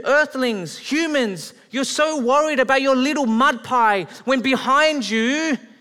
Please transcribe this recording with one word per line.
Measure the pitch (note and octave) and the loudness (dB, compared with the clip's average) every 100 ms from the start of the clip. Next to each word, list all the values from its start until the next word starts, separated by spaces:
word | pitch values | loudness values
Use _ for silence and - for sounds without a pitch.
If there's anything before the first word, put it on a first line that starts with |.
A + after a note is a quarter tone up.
| - | 0
earthlings, | D4 D4+ C4 B3 G#3 D#3+ - | 2 2 -2 -4 -4 -8 -12
humans, | - D4 E4 C#4+ A3+ F3 - - _ | -4 -2 0 0 -2 -4 -12 -20 _
you're | B3+ | -6
so | C4 - D#4 D#4 | -4 0 0 0
worried | A#3+ C#4+ D#4 C4+ | 2 2 2 2
about | B3+ C4+ | 2 2
your | C4+ C4 | 2 2
little | C4+ D4+ A#3+ | 2 0 0
mud | A3+ C#4 B3 - | 2 2 0 -2
pie | B3 A3 G3+ E3+ - | 2 2 2 -4 -8
when | A#3+ C4 | -2 -2
behind | C4 B3+ A#3+ C#4 D#4 D4 G3 | 0 -2 2 2 2 0 -2
you," | A3 A#3 D4 D#4+ C4 - - | -2 0 0 -2 -4 -6 -20